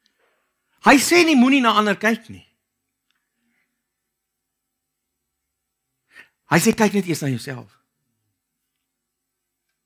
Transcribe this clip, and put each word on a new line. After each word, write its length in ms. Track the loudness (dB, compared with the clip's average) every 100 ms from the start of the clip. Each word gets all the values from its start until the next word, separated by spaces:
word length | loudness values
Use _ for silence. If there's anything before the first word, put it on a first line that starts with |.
| _ _ _ _ _ _ _ _
Hy 140 | 2 2
sê 220 | 4 2
nie 140 | 4 4
moenie 240 | 4 2
na 80 | 0 0
ander 180 | -2 -2
kyk 320 | -2 -4 -8
nie. 160 | -20 -20 _ _ _ _ _ _ _ _ _ _ _ _ _ _ _ _ _ _ _ _ _ _ _ _ _ _ _ _ _ _ _ _ _ _ _ _ -20 -20 _ -4
Hy 80 | -2
sê 140 | 0 0
kyk 220 | -2 -2
net 100 | -6
eers 160 | -6
na 80 | -6
jouself. 400 | -8 -10 -16 -18 _ _ _ _ _ _ _ _ _ _ _ _ _ _ _ _ _ _ _ _ _